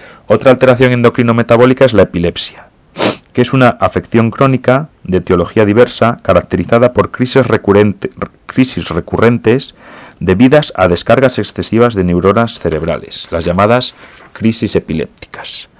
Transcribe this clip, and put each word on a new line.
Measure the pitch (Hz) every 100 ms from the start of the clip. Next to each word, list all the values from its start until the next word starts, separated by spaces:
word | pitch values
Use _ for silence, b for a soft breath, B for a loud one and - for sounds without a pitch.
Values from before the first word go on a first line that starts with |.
| B B B
Otra | 110 135
alteración | 127 131 123 127
endocrinometabólica | 123 117 - 117 117 117 117 127 127
es | 131
la | 107
epilepsia, | 90 87 85 82 - - - _ _ - B B _
que | -
es | 123
una | 131 123
afección | - 92 92 - 113 113
crónica | - 135 127 - 131 160 _
de | - 92
etiología | - 87 85 113
diversa | 104 104 123 - 113 113
caracterizada | - 90 - 92 87 117 123
por | - 92
crisis | - 127 135 120
recurrente-, | 110 - 98 104 95 - - - _ -
crisis | - 127 - 82
recurrentes | 85 - - 110 120 110 127 - - B B B B
debidas | 85 92 127 147 - -
a | 92
descargas | 85 - 117 127 -
excesivas | 101 - 92 110 120
de | 104
neuronas | 90 87 92 107 117 -
cerebrales, | 85 78 82 78 - - -
las | 85
llamadas | 85 90 104 123 131 - B B B
crisis | - 113 113 107 -
epilépticas. | - 80 64 - - - - - - _